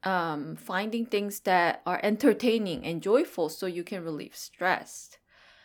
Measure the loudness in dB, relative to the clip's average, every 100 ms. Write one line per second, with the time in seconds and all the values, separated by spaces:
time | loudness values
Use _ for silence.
0 | -2 0 0 -4 -6 -10 -6 -4 -2 -4
1 | 0 0 -2 -2 2 4 4 2 -2 0
2 | 2 4 4 4 2 2 0 -4 -4 -4
3 | 2 2 2 -2 -4 -2 -6 -6 -6 -8
4 | -6 -8 -10 -14 -16 -2 0 0 -4 -16
5 | -20 -20 _ _ -20 _